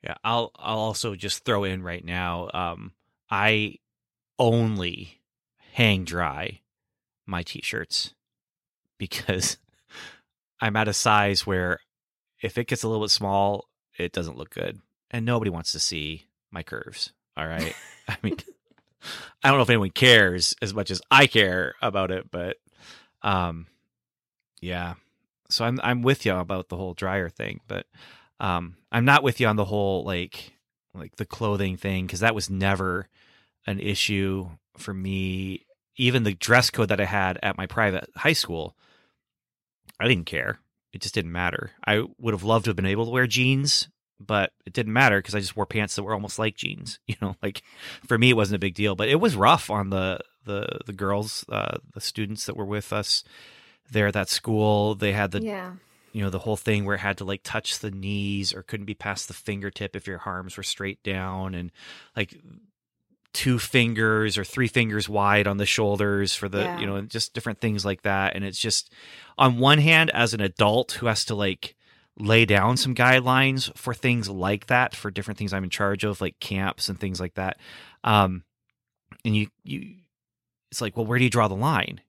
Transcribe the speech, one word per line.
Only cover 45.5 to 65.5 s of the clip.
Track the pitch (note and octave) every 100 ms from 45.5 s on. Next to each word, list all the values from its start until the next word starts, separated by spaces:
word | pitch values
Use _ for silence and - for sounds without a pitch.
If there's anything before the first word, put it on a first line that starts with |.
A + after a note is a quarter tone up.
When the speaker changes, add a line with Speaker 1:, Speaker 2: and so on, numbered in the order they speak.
| -
Speaker 1:
wore | G2+
pants | A2 G#2+ -
that |
were | G2+
almost | G#2+ G2+ -
like | A2 -
jeans. | - - - -
<laughs> | -
You | -
know, | G2+ -
like, | G2 - _ - - - -
for | A#2
me, | B2
it | A#2
wasn't | G2+ G2+
a |
big | F#2+ F2+
deal, | G#2 F#2+
but | A2
it | D3+
was | A3+ A#2+
rough | G#2 D#3+ -
on | G#2+ G2
the, | G2 F#2+ F2+ - _ A#2+
the, | G2+ - - -
the |
girls, | G2 G2 G2+ G#2 - -
uh, | A2 - - -
the | -
students | - - G#2 G#2+ -
that | -
were | G2
with | G#2 -
us | G#2 G2+ - - - - - _ _ _
there | G#2+ G#2
at | G2+
that | F#2+
school. | - - A2 G#2+ G#2 G#2 G#2
They | G#2
had | G2+ G2+
the, | G2
Speaker 2:
Yeah. | A3 G3+ F#3 F#3 _ _ _
Speaker 1:
you | A2+
know, | G2
the | F#2
whole | A2 G#2+
thing | - G#2
where | G2+ G2
it |
had | G2+ G2
to, | F#2+
like, | G2
touch | - A2 - -
the | G#2+
knees | G2 F#2+ G2+ G2+ G2+ F#2+
or | -
couldn't | - A2 G2+
be |
past | G#2 G#2 F#2+ -
the |
fingertip | - - G2+ G2 - G2+ G2
if | -
your | F2 -
arms | F2+ F#2 -
were |
straight | F#2+ - G2 G2
down, | - F#2+ F#2 F#2 F#2+ F2+
and, | F2 _ - - - -
like, | G2+ - - - A3+ _ _ _ _ _ _
two | - C3+ B2
fingers | - C3 A#2 A2 A2 A2 G#2+ G2+
or |
three | F#2+ - A#2+
fingers | - A2+ G#2+ G2
wide | G#2 G2+ G#2
on | G2+